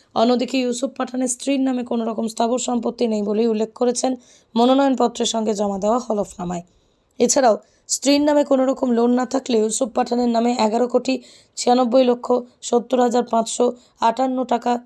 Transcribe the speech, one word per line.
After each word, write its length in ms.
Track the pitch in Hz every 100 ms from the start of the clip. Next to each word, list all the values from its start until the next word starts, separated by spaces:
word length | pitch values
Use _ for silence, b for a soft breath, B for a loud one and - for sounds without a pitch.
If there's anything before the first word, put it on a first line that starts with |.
| b
অন্যদিকে 440 | - 233 247 254 269
ইউসুফ 320 | 247 240 269
পাঠানের 380 | - 247 254 254
স্ত্রীর 320 | - - 277
নামে 220 | 262 247
কোনো 200 | 240 233
রকম 240 | 226 220 226
স্থাবর 300 | - 233 247
সম্পত্তি 480 | 247 247 240 240 240
নেই 160 | 214
বলেই 240 | 202 208 233
উল্লেখ 260 | 214 220
করেছেন 440 | - 247 240 262 254 b b b 226
মনোনয়নপত্রের 720 | 247 269 277 247 240 240 233
সঙ্গে 280 | 226 214
জমা 240 | 202 208 196
দেওয়া 200 | 208 247
হলফনামায়। 640 | 240 208 190 - 175 175 - _ _ _ _ -
এছাড়াও 400 | 240 294 247 208 - b b
স্ত্রীর 320 | - 269 285
নামে 240 | 294 294
কোনো 220 | 285 269 262
রকম 240 | 262 254
লোন 200 | 233 240
না 160 | 247 254
থাকলে 320 | 262 - 226
ইউসুফ 300 | 220 214 262
পাঠানের 400 | - 240 240 247
নামে 280 | 226 233 240
এগারো 300 | 220 226 247
কোটি 340 | 247 247 254 B B B -
ছিয়ানব্বই 480 | - 247 247 262
লক্ষ 280 | 247 240 - 247 240 B
সত্তর 380 | - 240 240 254
হাজার 240 | 240 240
পাঁচশো 480 | 240 226 220 - 247 247 B B
আটান্ন 440 | 226 226 262 254
টাকা 340 | 247 240 247 240